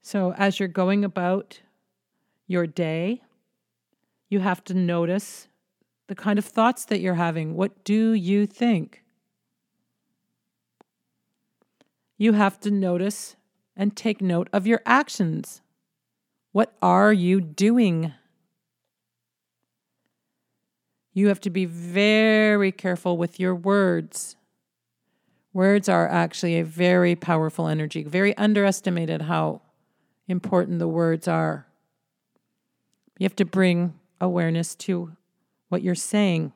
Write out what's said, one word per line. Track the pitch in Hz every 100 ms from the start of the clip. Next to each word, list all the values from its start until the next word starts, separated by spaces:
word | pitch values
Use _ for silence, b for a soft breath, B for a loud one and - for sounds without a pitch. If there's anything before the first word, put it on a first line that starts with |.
So | - 202 180 185
as | 196 190
you're | 196
going | 175 185 202
about | 202 190 180 190 - - _ _ _ _ _ _ _ _ _
your | 180 170
day, | 151 165 160 180 247 _ _ _ _ _ _ _ _ _ _ _
you | 202
have | 190 180 -
to |
notice | 185 175 175 170 190 - - - _ _ _ _ _ _
the | 190
kind | 208 202
of | 208
thoughts | - 226 254 -
that | 208
you're | 185 170
having. | 170 165 156 160
What | 196 _ -
do | 214 226
you | 220 175 202 208
think? | - 240 202 156 _ _ _ _ _ _ _ _ _ _ _ _ _ _ _ _ _ _ _ _ _ _ _ _ _ _ _ _ _ _ _ _ _
You | 214
have | 208 196 -
to | 208
notice | 202 190 175 190 208 - - _ _ _ -
and | 202 202
take | 226 208
note | 190 170 -
of | - 190
your | 226 -
actions. | 247 294 - 175 160 - - _ _ _ _ _ _ _ _ _ 196
What | 220 _
are | 185 180 208
you | 208 175 190
doing? | 165 151 202 240 214 165 160 - _ _ _ _ _ _ _ _ _ _ _ _ _ _ _ _ _ _ _ _ _ _ _ _ _ _ _ _ _
You | 190 202
have | 196
to | 196
be | 180 180
very | 170 170 180 208 214 220 214 214 208 196
careful | 190 190 180 185 175
with | 170 -
your | 180
words. | 180 185 202 190 165 160 - - - _ _ _ _ _ _ _ _ _ _ _
Words | 190 190 202 196
are | 175 165
actually | 175 170 - 175 165
a |
very | 165 160 180 180 175
powerful | 170 - 165 160 - 165
energy, | 156 151 160 147
very | 175 196 -
underestimated | 208 208 202 190 - 175 160 160
how | 156 165 156 160 _ _ _ _ _ _ -
important | 180 190 185 175 175
the | 170
words | 160 165 165 175
are. | 165 160 151 - _ _ _ _ _ _ _ _ _ _ _ _ _ _ _
You | 190
have | -
to |
bring | 175 190 185 175 175 156 _ _
awareness | 180 175 165 165 170 -
to | - 180 170 160 _ _ _ _ _
what | 180
you're | 185
saying. | 175 - 208 202 165 156